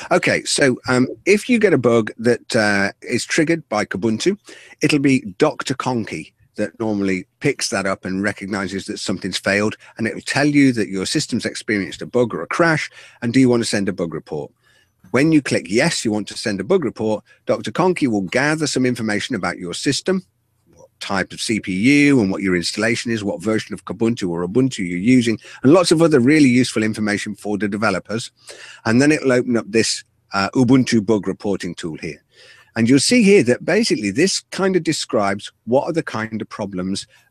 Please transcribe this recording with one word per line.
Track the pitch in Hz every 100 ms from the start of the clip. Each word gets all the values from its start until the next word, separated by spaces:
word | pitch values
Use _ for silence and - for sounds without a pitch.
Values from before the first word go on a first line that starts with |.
| -
Okay. | 180 156 90 -
So, | - 139 120 -
um, | 127 131 - -
if | 208 -
you | 240
get | 208
a | 147
bug | 120 117 107 -
that, | 117 117 - 120
uh, | 104 101 98 -
is | - 117 -
triggered | - 156 165 -
by | 107
Kubuntu, | 98 98 113 110 180 202 - - - -
it'll | 151 151
be | 143 131 104 -
Doctor | 156 127 -
Conky | 127 - 123 101 80 73 _ _ -
that | 107 -
normally | 110 104 98 92 - _
picks | 147 - -
that | 101 95
up | 95 92
and | 92
recognizes | 101 98 98 98 95 98 -
that | -
something's | - 92 95 90
failed, | 104 101 104 - - -
and | 113
it |
will | -
tell | - 135 147
you | 143 135
that | 117 101
your | 95 92
system's | 160 - 113 104
experienced | - - 107 85 -
a | 80
bug | 123 120
or | 87
a | 82
crash, | - 165 156 - - - _
and | 120
do | 123
you | 127
want | 120
to | 107
send | 110 101
a |
bug | 95 87
report? | 78 - 76 71 _ _ _ _ _ -
When | 120 156
you | 156
click | - 110 82
yes, | 107 160 - 113
you |
want | 104 98
to | -
send | 110 98
a |
bug | 95 190 123
report, | - 110 107 - _ -
Doctor | 110 113
Conky | 107 180 175 135
will | 104
gather | 92 123 147 160 151
some | 135 127
information | 120 110 104 - 117
about | 90 -
your | 87
system, | 85 156 131 - 190 - _ _ _ _ _
what | - -
type | - 98 90
of | -
C | - 107
P | 101
U | 92 120 143 143 135
and | 95
what | 85
your | 95 90
installation | 85 - 110 120 120
is, | 113
what | 101 87
version | 95 110 -
of | 98 -
Kubuntu | 101 117 120 92
or | 85 87
Ubuntu | 120 131 - 87
you're | 87
using, | 107 127 117 107 - -
and | 127
lots | 175 175
of | 160
other | 165 151
really | 120 156 139
useful | 123 123 113
information | 110 107 104 101 107
for | 101 104 101
the | 104
developers. | 101 110 92 - 110 - _ - - - - 113
And | 117
then | 143
it'll | 151 135
open | 123 123 113
up | 98
this, | 113 107 - - _ _
uh, | 98 98
Ubuntu | 135 123 135 120 117
bug | 98 110 92
reporting | 92 104 95 92
tool | 85 85 76
here. | 85 69 _ _ - - _ 113
And | 113
you'll | 135
see | - 247
here | 196 196
that | 117 123
basically | 151 190 233 151 104
this | 101 190 - -
kind | - 190 185
of |
describes | 160 151 - 120 98 101 - - -
what | 131
are | 160
the | 165
kind | - 113 110 110
of | 113
problems | - 101 92 92 95 - _ _